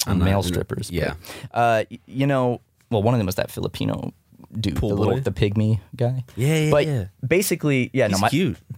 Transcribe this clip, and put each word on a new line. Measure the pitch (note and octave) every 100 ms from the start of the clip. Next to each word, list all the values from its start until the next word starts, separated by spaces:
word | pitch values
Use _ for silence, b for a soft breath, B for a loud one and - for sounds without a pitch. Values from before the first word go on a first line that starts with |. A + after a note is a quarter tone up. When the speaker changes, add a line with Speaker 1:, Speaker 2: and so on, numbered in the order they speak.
| -
Speaker 1:
I'm | F#2+
not | F#2
Speaker 2:
male | G2
Speaker 1:
gonna | F2+
Speaker 2:
strippers, | F2 - - -
Speaker 1:
Yeah. | F2 C#2+ E2 B B B
Speaker 2:
but, | A#2
uh, | A#2 A2 -
y-, | A#2 -
you | B2 C#3
know, | C3+ B2 A#2 - _ _
well, | A2
one | G#2+
of | B2
them | F#2
was | E2+
that | -
Filipino | - F#2+ - G#2+ - - - _ - - A2+
dude, | G#2 C2+
Speaker 1:
Pool | A#2
Speaker 2:
the | G2+
little, | G#2+ B2+
Speaker 1:
boy? |
Speaker 2:
the | B2+
pygmy | G2+ G#2+ G#2 G#2+ G#2+ - -
guy. | B2 B2+ B2 -
Speaker 1:
Yeah, | C3+ D#3+ D3+
yeah, |
Speaker 2:
But | D3 D#3
Speaker 1:
yeah. | C3 F#2+ - B2
Speaker 2:
basically, | F3 G3 E3+ D3+ C3 A#2+
yeah, | C3 G#2+
no, | F#2+
Speaker 1:
He's |
Speaker 2:
my, | G#2+
Speaker 1:
cute. | C#3+ E3+ E2+ -